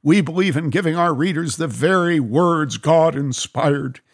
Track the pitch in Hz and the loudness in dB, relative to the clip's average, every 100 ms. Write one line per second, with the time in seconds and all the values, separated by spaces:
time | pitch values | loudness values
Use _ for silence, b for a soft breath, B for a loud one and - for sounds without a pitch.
0 | 143 196 160 170 190 143 165 175 170 165 | 2 2 2 0 0 0 -2 -2 -2 0
1 | 175 135 170 156 165 156 160 117 156 190 | 0 0 -2 -2 -4 -4 -6 0 2 2
2 | 175 165 117 131 175 165 147 - 147 165 | 2 0 0 2 2 0 -2 -4 2 4
3 | 160 143 143 120 - - 147 143 135 - | 4 0 -4 -6 -8 -2 0 0 -4 -10
4 | _ | _